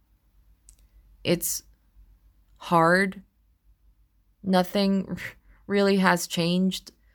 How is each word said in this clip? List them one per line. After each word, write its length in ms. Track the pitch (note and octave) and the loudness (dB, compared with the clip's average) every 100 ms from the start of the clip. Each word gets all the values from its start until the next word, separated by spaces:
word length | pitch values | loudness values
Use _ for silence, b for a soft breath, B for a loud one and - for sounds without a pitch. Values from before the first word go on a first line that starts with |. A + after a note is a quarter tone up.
| _ _ _ _ _ _ _ _ _ _ _ _ | _ _ _ _ _ _ _ _ _ _ _ _
it's 400 | - E3+ - - - _ _ _ - _ _ _ _ - | -4 -2 -2 -8 -12 _ _ _ -20 _ _ _ _ -16
hard. 680 | - E3+ E3 F3+ G3 F#3+ - _ _ _ _ _ _ _ _ _ _ _ | -2 2 4 2 0 -6 -20 _ _ _ _ _ _ _ _ _ _ _
Nothing 760 | F#3+ F#3 F3+ G3+ G3 G3 - F3+ B B | 0 0 2 0 0 0 -4 -10 B B
<laughs> 220 | B B - | B B -4
really 320 | G3+ G3 G3 | 0 2 4
has 300 | F#3 F3 - | 4 2 -2
changed 640 | - E3+ F3+ F#3+ - - - _ | -4 -2 0 -2 -4 -12 -20 _